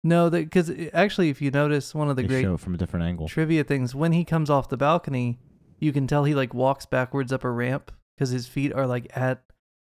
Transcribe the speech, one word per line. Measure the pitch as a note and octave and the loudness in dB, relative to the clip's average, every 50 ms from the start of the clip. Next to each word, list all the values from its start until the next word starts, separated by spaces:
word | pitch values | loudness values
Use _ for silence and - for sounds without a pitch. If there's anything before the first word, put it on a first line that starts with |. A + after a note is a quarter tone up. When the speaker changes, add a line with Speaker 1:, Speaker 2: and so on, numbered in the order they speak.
| - | 0
Speaker 1:
No, | D#3+ E3+ E3+ E3+ E3+ | 4 4 6 4 4
that, | D#3+ F3 D#3+ D#3+ | 2 0 0 0
'cause | - F#3 E3+ D#3+ | 2 2 2 2
it, | - - E3+ D3 - | -2 -8 -8 -4 2
actually, | E3 F#3 G#3 - - F#3 D#3 | 2 2 2 2 2 2 2
if | C#3 - D3 | 2 0 -2
you | C#3 | 0
notice, | C3 C#3+ D3 D3 D3 D3 C3 - - | 2 2 2 2 2 0 -2 -4 -4
one | D#3 D3+ D3 | -2 0 0
of | C#3 | 0
the | B2+ B2+ | 0 0
Speaker 2:
They | F#2+ | 0
Speaker 1:
great | C3 C3 B2+ | 2 2 2
Speaker 2:
show | G2 F2+ | 0 0
it | D#2 | -2
from | - F#2+ F2+ | -4 -4 -4
a | E2+ | -4
different | F2+ E2 - F2 E2+ | -4 -2 -2 -2 -2
angle. | E2+ F2 E2 D#2 D#2+ | -2 -2 -4 -6 -6
Speaker 1:
trivia | - - D#3+ D#3 E3 D#3+ C#3+ | -2 -2 0 2 2 0 0
things, | - C#3+ C#3 B2+ A#2+ B2+ | 0 -2 -2 -2 -4 -2
when | C#3 D#3 E3 E3 | -2 0 2 2
he | E3+ E3+ | 2 2
comes | - E3 E3 D#3 C#3+ | 0 0 0 2 2
off | D3 C#3 B2+ - | 2 2 0 0
the | C#3 | -2
balcony, | A#2 C3+ C#3+ D#3+ F3 - - C#3 B2+ B2 A#2+ A#2 - - _ _ _ _ _ _ - | 0 2 2 2 2 0 -2 -2 -2 -2 -2 -2 -6 -10 _ _ _ _ _ _ -2
you | - D3+ C3 | -2 0 0
can | C#3+ C#3 | 2 0
tell | B2 D3 D3 C#3+ | 2 2 2 2
he, | C#3+ D3+ | 2 2
like, | C#3 C3+ A#2 - | 2 0 -2 -2
walks | A#2+ B2+ C3+ C#3 - - | 0 0 0 0 -2 -4
backwards | - - B2+ B2+ B2 - C#3 C3+ B2 C3+ | -2 -2 0 0 0 -2 -4 -2 -2 -2
up | C3 - | -4 -2
a | B2+ | -4
ramp | A#2+ A#2 A#2+ B2 C3 C#3+ - - - - _ _ _ - | -4 -2 -2 -2 -4 -4 -8 -12 -20 -20 _ _ _ -4
'cause | C#3 C3 | -2 -2
his | B2 B2+ A#2+ | -2 -4 -6
feet | - - C#3 C#3 C#3+ - | -6 -4 -4 -2 -2 0
are, | C3 C3+ | -2 -2
like, | B2+ B2 B2 A#2+ - - | -2 -2 -4 -6 -6 -6
at | B2+ B2+ B2+ C3 - _ _ _ _ _ _ _ _ _ _ _ _ | -2 -2 -2 -2 -4 _ _ _ _ _ _ _ _ _ _ _ _